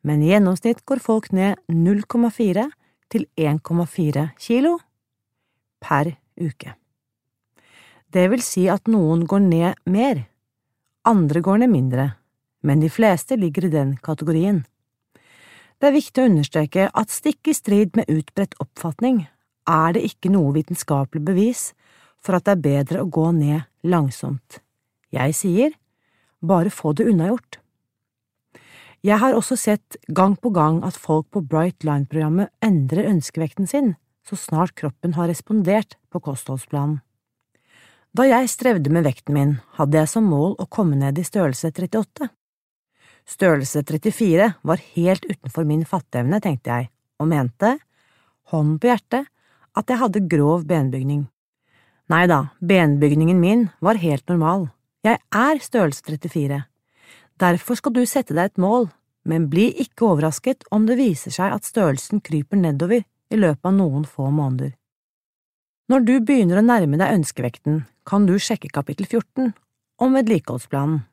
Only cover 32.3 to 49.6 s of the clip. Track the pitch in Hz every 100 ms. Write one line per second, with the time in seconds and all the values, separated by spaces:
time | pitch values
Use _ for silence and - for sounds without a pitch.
32.3 | 170 208 _ 226 175 131 160 208 180 -
33.3 | - 156 - 185 285 254 165 _ _ -
34.3 | 196 - 160 185 - 147 - 175 156 170
35.3 | 170 - 214 180 208 - _ _ 175 151
36.3 | 135 - 135 - 147 143 147 _ _ _
37.3 | _ _ _ _ _ _ _ _ 202 269
38.3 | 240 254 - 247 196 143 165 151 123 -
39.3 | 147 143 139 _ - 143 156 156 226 214
40.3 | 143 165 214 - - 180 139 139 143 170
41.3 | 208 156 127 165 151 175 220 202 - 262
42.3 | _ _ _ _ _ _ _ _ _ _
43.3 | - 190 147 131 147 143 156 226 - 214
44.3 | 165 220 - 151 165 - - 175 190 330
45.3 | 185 131 - 156 156 160 - - 123 123
46.3 | 208 196 131 - 120 123 _ _ _ 151
47.3 | 151 123 _ 208 277 _ _ _ _ _
48.3 | _ _ 160 151 156 240 233 _ 247 285
49.3 | _ _ _